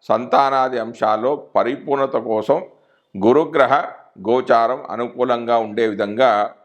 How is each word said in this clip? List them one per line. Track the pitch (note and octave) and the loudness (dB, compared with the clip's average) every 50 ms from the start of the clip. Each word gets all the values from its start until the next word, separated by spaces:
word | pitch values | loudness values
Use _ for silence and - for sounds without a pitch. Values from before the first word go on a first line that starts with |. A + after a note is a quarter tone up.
| _ - | _ -2
సంతానాది | - A2 B2 B2 B2 F#3+ C#3 C3+ C3+ C3+ C3 C3 A#2+ A#2+ | -2 -2 0 0 2 2 2 2 2 0 0 0 -2 -4
అంశాల్లో | A2 A2+ A#2+ - - G#2+ G#2+ A2 A2+ C3 D3 D3 - - _ | -6 -6 -6 -2 0 0 0 0 0 -2 -4 -4 -8 -4 _
పరిపూర్ణత | G2+ G2+ A#2 C#3 C#3 - D3 C#3+ C#3 C3+ C3 - | -2 -2 -2 -4 -6 -4 -4 -2 -2 -2 -2 -2
కోసం | A#2+ A2+ A#2 A2 G#2+ G#2+ - D3 E3+ - - _ _ _ _ _ _ _ _ _ | -4 -4 -2 -4 -4 0 0 -2 -2 -2 -10 _ _ _ _ _ _ _ _ _
గురుగ్రహ | G2 F#2+ A2+ C3 D3 E3 D3 D#3+ D3+ C3+ A#2+ C3+ D3 F3+ - - - - _ _ - F#2 G#2 | 0 2 4 4 4 2 2 2 2 4 4 4 0 0 -4 -12 -16 -20 _ _ -10 -2 0
గోచారం | A#2+ B2+ B2 B2 B2 A#2 A#2 A2+ - C#3+ C#3+ - | 0 0 2 2 2 4 4 0 -2 -4 -6 -10
అనుకూలంగా | F#2+ A2+ A#2+ A#2+ - A#2+ B2 B2+ B2 A#2 A#2 A#2 A#2+ A#2 | -6 -6 -6 -8 -2 -4 0 0 0 -2 0 0 0 0
ఉండే | A2+ G#2+ G#2 G#2+ A#2 A2 | 0 -2 -2 -2 -2 -2
విధంగా | G#2 G2 G#2+ G2+ G#2 A2+ C3 B2+ G#2+ G#2 G#2 A2+ - _ _ | 0 -2 -4 -4 0 2 2 2 4 2 0 -2 -6 _ _